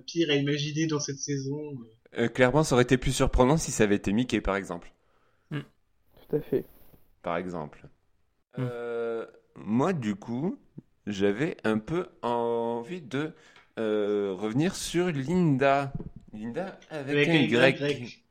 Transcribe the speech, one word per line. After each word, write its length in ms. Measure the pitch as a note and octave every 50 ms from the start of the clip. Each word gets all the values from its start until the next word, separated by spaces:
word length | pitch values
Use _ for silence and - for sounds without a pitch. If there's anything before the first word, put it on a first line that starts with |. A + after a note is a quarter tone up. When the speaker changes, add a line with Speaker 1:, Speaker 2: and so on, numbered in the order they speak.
| -
Speaker 1:
pire 240 | - - E3+ E3 D3
à 40 | C#3+
imaginer 500 | C#3+ C#3+ C#3+ D3 D3 D3 D3+ D3 D#3 D#3+
dans 140 | D#3+ D#3 C#3+
cette 200 | C#3+ - C#3 -
saison. 520 | - - C#3+ C#3 C3+ C3+ C#3+ D3+ D3+ D3+ C#3+ B2+ A2+ - - _ _ _ - -
Speaker 2:
Euh, 100 | A#2 A#2
clairement, 360 | - - B2+ B2+ B2 D3+ D#3+
ça 100 | - C#3
aurait 80 | B2 B2
été 140 | B2 C3 B2+
plus 160 | - C#3 B2+
surprenant 420 | - C3+ B2+ - - B2+ B2+ D3+
si 160 | E3 - -
ça 140 | C3 - A2
avait 100 | G#2 G2+
été 160 | G2+ - G2
Mickey, 300 | G2 A2+ B2+ B2 - G#2
par 160 | - - F#2+ G2
exemple. 340 | F#2+ F2+ F2+ E2+ - - - _ _ _ _ _ _ _ _ _ _ -
Speaker 3:
Hmm. 100 | D#3 C#3+ C#3 - _ _ _ _ _ _ _ _ _ - - -
Speaker 4:
Tout 60 | -
à 60 | D3
fait. 240 | - - - B2+ - - - - - - - - - _ _ _
Speaker 2:
Par 160 | - F2+ E2+ F2
exemple. 500 | F#2 F2+ F2 F2 D#2 C#2+ - - - - _ _ _ _ _ _ _ _ _ _ _ _ - C3
Speaker 3:
Hmm. 60 | B2+ B2
Speaker 2:
Euh, 560 | A#2+ A#2+ A#2+ A#2+ A#2 A#2 A#2 A#2 A#2 A2+ A2 - - - _ _ -
moi, 380 | - C#2 F2+ G#2+ B2 C#3 F3+ G3+
du 220 | D#3 A#2 G#2+ G#2
coup, 420 | F#2+ - - A#2 B2 D3 F#3+ C#4+ - _ _ _ - - _ _ _ -
j'avais 500 | G#2 G#2 F#2+ G2 G2+ G2+ G#2+ C#3+ E3+ - - -
un 140 | G#2+ A2 G#2+
peu 300 | G#2+ - D#3 F3 F#3 - - _ -
envie 800 | A#2+ A#2+ A#2+ A#2 A#2 A#2 A#2 A#2 A#2 A#2+ A#2+ A#2 A#2 F3 F#3
de, 300 | D#3+ A2 B2 C3+ D3+ D#3 - - _ - - - _ _ - -
euh, 560 | A2+ G#2+ G#2+ G#2+ G#2 G2+ G#2 G2+ G2+ G2 F#2+ F2+
revenir 380 | G#2 A2 A2 C3 D#3 F#3+ F#3+
sur 300 | - - - - E3 F3+ F3+ D#3+
Linda. 800 | C#3 C3 C3+ F3+ F#3 F3 D#3+ C#3 B2+ C3+ C#3 C#3 C#3 C#3 C3+ - - - - - - - - -
Linda 440 | G#2+ G#2+ A#2 A#2+ D3+ F#3 G3 - - - -
avec 400 | - D#3 C#3 C3 D3 C#3+ D3 D3+
Speaker 1:
Avec 0 |
Speaker 2:
un 40 | E3 D#3+ C3+ G#2 A2+ A#2+
Speaker 1:
un 80 | B2+ C3+
Speaker 2:
Y. 100 | C3 C3 C#3 D3 C#3+ B2+
Speaker 1:
Y. 160 | B2 A2 - - _ _